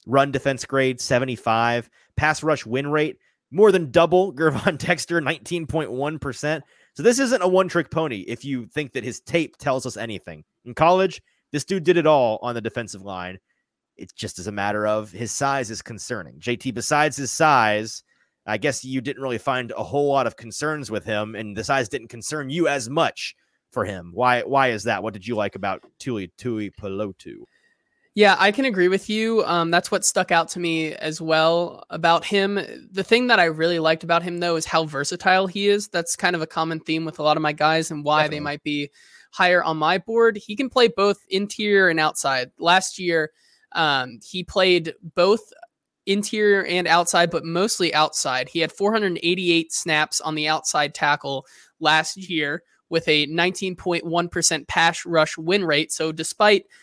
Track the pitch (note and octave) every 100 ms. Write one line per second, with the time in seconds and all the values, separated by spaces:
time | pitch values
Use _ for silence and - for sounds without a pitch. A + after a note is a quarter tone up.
0 | - C3+ C#3 C3+ C#3 C3 - C3+ C3 B2+
1 | - B2 C3 A#2 A#2 A2+ A#2 A#2+ - _
2 | _ - D3+ D3 D#3 D3 A2 B2+ C#3+ D3+
3 | D#3 - _ _ - D#3 G#3+ F#3 D3 E3+
4 | E3 F3+ G3 B2+ D#3+ B2+ G3+ D3+ E3+ E3+
5 | - E3+ C#3 D#3+ - F3 D#3 D#3+ A#2 B2+
6 | D3 D#3 C#3 - D3+ D#3 - _ _ -
7 | G3 B3 B3+ A#3 F#3 F#3 F#3 E3+ - E3
8 | D#3 G#2 F2+ A#2+ C#3+ B2+ G#2+ D3+ C#3 C3
9 | A#2 - - E3+ D3+ - C#3+ C3 B2 G#2
10 | A2+ G2 - D#2 - _ A#2+ A#2 E3 F#3
11 | F#3+ - _ _ _ D3 - G3 D#3 F3
12 | D#3 D3 A#2 G#2+ A#2+ A#2 A2 B2 A2 G2
13 | G2 F#2 F2+ F#2 _ _ _ _ _ -
14 | F#2 - G2+ - F#2 G2+ G2+ G#2+ G#2+ G#2+
15 | G#2+ - A#2 - C#3 C#3 A2 G#2 - G#2+
16 | - A2 D2 C2+ A#2+ A#2+ C3 A2+ - D3
17 | D3+ C3+ C3 - D#3 C3+ G#2+ G#2+ A2+ -
18 | _ _ _ _ - G#2+ C#3+ B2 C3 C3
19 | C3+ C3 C3+ A#2 - B2+ A#2 - G#2 C#3+
20 | C#3+ C3+ A#2+ - A#2 - D3+ D3+ A2 G#2+
21 | G#2+ G#2+ G#2+ G#2+ G#2+ G#2 G#2+ C3+ A#2+ C3+
22 | A#2 A#2 - D3+ C3+ E3 D#3 C#3+ A#2 D3+
23 | C#3 - - - _ _ _ B2 G2+ F#2
24 | F2 F#2 B2 B2 A2 C3+ C3 G#2+ A2 G2
25 | A2 G2+ G2 G#2+ G2+ - G2 F#2 _ -
26 | C3+ A2 F#2 - B2 A2 G2+ - G2+ G2
27 | G#2 - E2 - A#2 _ _ _ _ _
28 | _ G3+ G3+ F#3 G3 G#3 C4+ F#3+ F3+ F#3+
29 | - G#3+ A3+ A3 - E3+ E3 F3 - F#3+
30 | - G3+ F#3 E3+ D#3+ F3+ E3+ E3 D#3 -
31 | D#3 D#3 D#3+ D#3+ D#3+ E3+ F3 - - D#3+
32 | E3+ E3 - G3+ G3 G3+ C#3+ - - F#3
33 | F3+ A#3+ B3 G#3+ E3+ D#3 E3 E3+ D#3+ E3
34 | E3+ E3+ F3 F3 F3 E3 - E3 D#3 C#3
35 | C#3+ F3 F#3+ F#3 F#3+ G3 G3+ G3+ G3+ F3
36 | E3 - F3+ E3+ D#3+ E3 E3 D#3+ D#3+ D#3+
37 | D#3+ D3+ D3+ D#3 D3+ D3+ D3+ D#3+ D#3+ D3+
38 | D3 D3+ D3+ D3 D3 D3 D3+ D3 C#3+ _
39 | _ - _ - F3+ F3+ D#3+ D#3 D#3 F#3
40 | A3+ A3+ A3+ G#3 - G#3+ C4 B3+ A#3 -
41 | G3+ G3+ - F#3+ G3+ - G#3 G3+ F3+ D#3+
42 | D#3 - C#3+ C3 B2+ - E3 F#3 F#3 -
43 | F3 E3 D#3 _ _ _ _ - D#3 C#3
44 | B2+ A2+ - F#3 F3 G3 F#3 F3 D#3+ -
45 | E3+ - F#3 A3 - - - _ _ _
46 | - G3+ G3+ G#3+ G#3 G3 - F3+ F3 E3+
47 | E3+ F3 E3+ E3 E3 E3+ A3 - E3+ D3+
48 | D#3 - C#3 B2+ B2 E3 D#3 - G3+ A3
49 | G3 E3 E3+ F#3 F3 E3 E3 - F3 D3+
50 | D#3 - D#3 D#3 D3+ D#3 - D3+ C#3+ -
51 | D3 C#3+ C#3 C3+ - - _ - D#3 D#3
52 | D#3+ G3 G3 D#3+ C#3+ E3 _ _ - E3
53 | E3 D3+ D3 E3 F3+ F3+ F#3+ F3 F3+ E3+
54 | E3+ E3+ E3+ F3+ - D#3 - F3 E3 E3
55 | F3 E3 D#3 - D#3+ G3+ E3+ D3 - -
56 | D#3+ D#3+ D#3 - G#3+ G#3+ - _